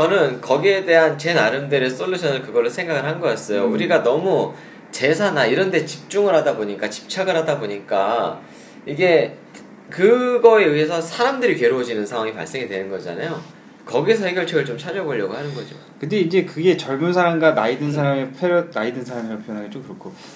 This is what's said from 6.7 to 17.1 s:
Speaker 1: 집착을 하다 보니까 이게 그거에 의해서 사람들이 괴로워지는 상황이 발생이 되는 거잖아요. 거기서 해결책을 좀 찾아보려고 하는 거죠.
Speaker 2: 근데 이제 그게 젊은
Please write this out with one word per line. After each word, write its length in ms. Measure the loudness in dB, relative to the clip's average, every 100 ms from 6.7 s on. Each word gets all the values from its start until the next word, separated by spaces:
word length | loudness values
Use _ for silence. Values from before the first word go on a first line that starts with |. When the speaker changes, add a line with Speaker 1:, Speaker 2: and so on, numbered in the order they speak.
| -4 -6
Speaker 1:
집착을 460 | -6 -8 -4 0 0
하다 240 | 0 -2
보니까 800 | -4 -8 -2 0 0 0 -2 -6 -14 -20 -20 -16 -10
이게 500 | 0 4 4 2 -4 -20 -20 -20 -20 -14
그거에 760 | 2 4 4 2 4 6 8 6
의해서 360 | 2 0 -2
사람들이 540 | -4 -2 0 2 0 2
괴로워지는 480 | 2 2 -2 -4 -4
상황이 280 | -4 -6
발생이 340 | -6 -8 -8 -6
되는 220 | -6 -6
거잖아요. 520 | -8 -8 -8 -8 -8 -12 -20 -20 -20 -6
거기서 400 | -2 2 2 0
해결책을 380 | -2 -2 -2 -2
좀 120 | -6
찾아보려고 560 | -8 -6 -4 -4 -4
하는 200 | -6 -8
거죠. 220 | -10 -12 -16 -20 -12
Speaker 2:
근데 220 | -4 0
이제 240 | 2 0
그게 320 | 0 0 2 2
젊은 380 | 0 -2 0